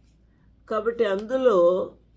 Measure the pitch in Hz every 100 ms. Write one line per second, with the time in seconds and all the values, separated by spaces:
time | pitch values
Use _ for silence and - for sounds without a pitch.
0 | _ _ _ _ _ _ - 220 214 233
1 | 214 196 214 262 254 190 175 185 - -
2 | _